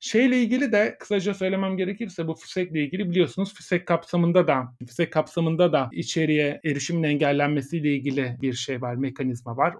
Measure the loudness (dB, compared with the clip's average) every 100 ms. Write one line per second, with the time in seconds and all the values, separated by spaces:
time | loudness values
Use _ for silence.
0 | -2 2 4 4 2 2 2 2 2 -2
1 | -4 -2 0 -2 0 0 -2 -2 -4 -4
2 | -8 -6 -6 -6 -6 -4 -2 -2 -2 -2
3 | 0 2 2 0 -6 -6 -2 -2 0 -2
4 | 0 2 4 4 4 2 -2 -10 -10 -4
5 | -2 0 -2 0 0 2 4 2 0 -6
6 | -4 0 2 2 0 -2 -4 -4 -2 0
7 | 0 2 2 2 2 0 -2 -2 0 0
8 | -2 -2 -2 -2 -4 -4 -6 -6 -4 -4
9 | -4 -4 -4 -4 -6 -2 0 0